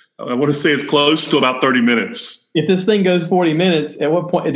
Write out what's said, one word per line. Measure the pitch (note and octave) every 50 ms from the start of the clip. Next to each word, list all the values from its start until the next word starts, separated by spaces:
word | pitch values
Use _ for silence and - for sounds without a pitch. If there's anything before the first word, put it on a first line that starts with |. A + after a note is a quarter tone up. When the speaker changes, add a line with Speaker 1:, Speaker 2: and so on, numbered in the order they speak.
| _ _ _ -
Speaker 1:
I | - B2 B2
wanna | B2 D3 C#3+ C#3+
say | D3 - E3 D3
it's | B2+ -
close | - - D3 D3 D3 D#3 D#3+ - -
to | -
about | C#3+ C3 B2+ B2+ B2+
thirty | - C3+ B2+ B2 A#2
minutes. | A#2+ A#2+ A2+ G2 F#2 - - - - - - - _ -
Speaker 2:
If | E3 D3+
this | - F#3+ F3+ F#3
thing | - G#3+ G#3 F#3+
goes | F#3 F3+ F3 E3
forty | E3+ G3 F3+ F3+ E3 D3+
minutes, | D#3+ F3+ F#3+ E3+ D#3 D3 D3 - -
at | C#3+ C#3+
what | D#3+ F3 F3 -
point, | - - - D#3 C#3